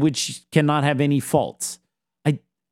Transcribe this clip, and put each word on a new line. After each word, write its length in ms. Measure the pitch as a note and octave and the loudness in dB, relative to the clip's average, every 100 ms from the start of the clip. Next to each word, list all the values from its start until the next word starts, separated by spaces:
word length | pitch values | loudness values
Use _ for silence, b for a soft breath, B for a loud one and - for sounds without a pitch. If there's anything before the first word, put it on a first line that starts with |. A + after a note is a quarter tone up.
which 420 | D3+ B2+ - - - | 0 0 -6 -10 -2
cannot 340 | D#3+ D3 D3 | 2 2 2
have 160 | C#3+ C3+ | 0 2
any 200 | C#3+ C#3+ | 2 0
faults. 580 | - D3+ D#2+ - - - _ _ _ _ D#3 | 0 -2 -4 -6 -12 -12 _ _ _ _ -4
I, 120 | C#3 - _ _ | -4 -8 _ _